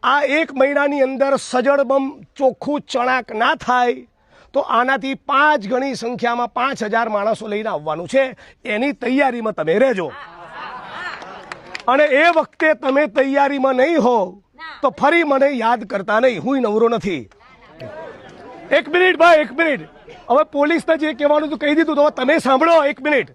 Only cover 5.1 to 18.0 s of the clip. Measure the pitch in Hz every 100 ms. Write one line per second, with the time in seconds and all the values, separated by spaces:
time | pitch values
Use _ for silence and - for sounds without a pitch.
5.1 | 269 - 277 294 302 196 247 277 247 226
6.1 | 240 240 240 240 - 254 277 214 220 233
7.1 | 208 202 220 220 208 220 175 151 156 175
8.1 | 262 262 214 - _ 254 214 269 285 233
9.1 | 262 277 240 220 208 156 180 262 208 160
10.1 | - - - - - - - - - 359
11.1 | 311 - 202 - - - - - 262 302
12.1 | 269 330 320 294 _ 311 302 277 269 294
13.1 | 190 269 277 277 277 262 254 269 330 226
14.1 | 240 185 190 _ 269 320 269 262 - 277
15.1 | 339 320 269 277 269 220 240 208 202 196
16.1 | 214 254 220 202 269 233 208 226 233 202
17.1 | 160 107 _ - - - - - -